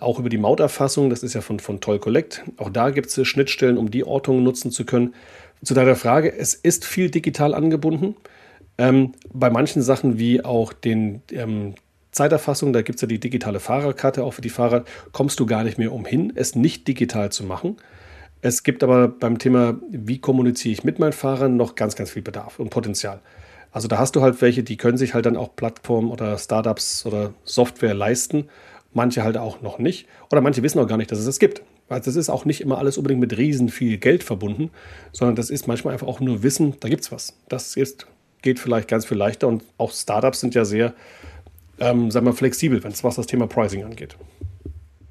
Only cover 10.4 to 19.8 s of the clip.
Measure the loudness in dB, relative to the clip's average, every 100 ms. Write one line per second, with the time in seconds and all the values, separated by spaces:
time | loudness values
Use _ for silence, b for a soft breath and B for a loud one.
10.4 | 2 0 0 -2 0 0 0 -4 -10 -8
11.4 | -6 -6 -6 -10 _ _ _ 0 2 2
12.4 | 0 -2 0 0 0 -4 -4 -4 -4 -4
13.4 | -4 -6 -2 -2 -2 0 0 0 -4 -6
14.4 | -8 0 2 2 0 B B -2 -2 0
15.4 | 0 0 -2 -2 -4 -4 -2 0 0 -2
16.4 | -2 2 2 2 -4 -2 -2 -2 -4 -4
17.4 | -8 -6 -6 -8 B B B B B _
18.4 | -2 -2 -2 0 4 6 4 2 -2 0
19.4 | 2 4 4 0